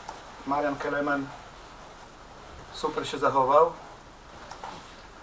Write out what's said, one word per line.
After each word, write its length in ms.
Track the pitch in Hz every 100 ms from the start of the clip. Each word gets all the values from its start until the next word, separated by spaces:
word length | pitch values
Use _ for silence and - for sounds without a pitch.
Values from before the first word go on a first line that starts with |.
| - - - - 135
Marian 300 | 143 147 143
Kelemen 500 | 143 143 147 143 135 - - - - - - - - - - - - - -
super 340 | - 151 151 135
się 100 | 139
zachował. 540 | 139 135 127 143 170 - - - - - - - - - - - - - - -